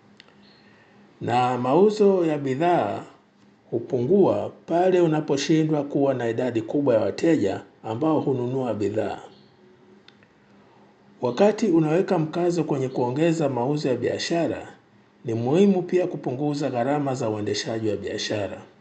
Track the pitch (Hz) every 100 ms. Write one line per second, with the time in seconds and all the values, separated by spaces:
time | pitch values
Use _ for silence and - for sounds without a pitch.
0 | _ _ - _ - - _ _ _ -
1 | - _ 110 123 123 123 127 151 208 208
2 | 202 190 165 151 135 131 175 165 104 104
3 | - - _ _ _ _ _ 120 - 123
4 | 123 202 139 104 104 - - 170 185 180
5 | 165 156 156 143 - 160 156 151 143 147
6 | 139 123 117 113 127 113 - 147 139 110
7 | 98 - 165 143 98 98 - _ 113 113
8 | 156 147 147 123 123 135 123 104 101 107
9 | 98 - - - - _ - _ _ 208
10 | - _ _ _ _ _ _ _ - _
11 | _ - 123 120 202 208 220 165 156 170
12 | 190 175 156 170 175 170 147 143 131 143
13 | 120 139 165 160 139 123 127 151 147 117
14 | 127 104 - 170 143 - - - _ _
15 | _ _ 117 113 120 165 202 185 175 180
16 | 180 - 139 127 147 143 139 123 135 147
17 | 139 127 113 107 101 104 - 113 107 98
18 | - 104 - 107 95 - - _